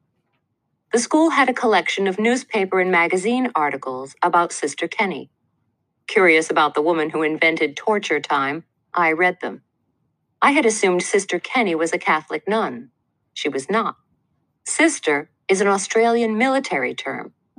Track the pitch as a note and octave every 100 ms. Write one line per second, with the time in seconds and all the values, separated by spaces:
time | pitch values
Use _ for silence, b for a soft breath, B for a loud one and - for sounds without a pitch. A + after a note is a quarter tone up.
0 | _ _ _ _ _ _ _ _ - A#3
1 | A#3 D#4 E4 C4+ B3+ B3 A#3 G#3 - -
2 | G3 F#3 A3+ B3 - G#3+ F#3+ F#3+ F#3 F3
3 | E3+ F#3 G3+ B3 B3 D#3+ D3 C#3 C3 B2+
4 | C3+ - F3 F3 E3+ - C#3+ - E3+ -
5 | G3 D#3 C#3+ _ _ _ _ _ _ _
6 | - G#3 F3+ D#3+ D#3+ D#3+ D3 D3+ D#3 E3
7 | D#3 D#3 D#3 D#3 E3 E3 D3+ C#3+ - G#3
8 | G#3 G3+ - D3 C3+ D#3 - _ _ F3+
9 | E3 D#3+ F3+ F3+ A2 F#2+ _ _ _ _
10 | _ _ _ - B3+ D4 A#3 G#3 G3 F3+
11 | - G#3 G3 F3 - B3+ G#3 D#3+ E3 F3
12 | G3 D#3+ - D#3 F#3+ A3 E3+ A#2+ - _
13 | _ _ _ - D3 C3+ C3 G#3+ F3+ -
14 | _ _ _ _ _ _ - - D#4+ D4+
15 | D#3+ D3 D#3 _ - F#3+ G3+ G3 - A3+
16 | A#3 A#3 A3+ G#3+ C4 C4+ C4+ D3 B2+ -
17 | - - - _ _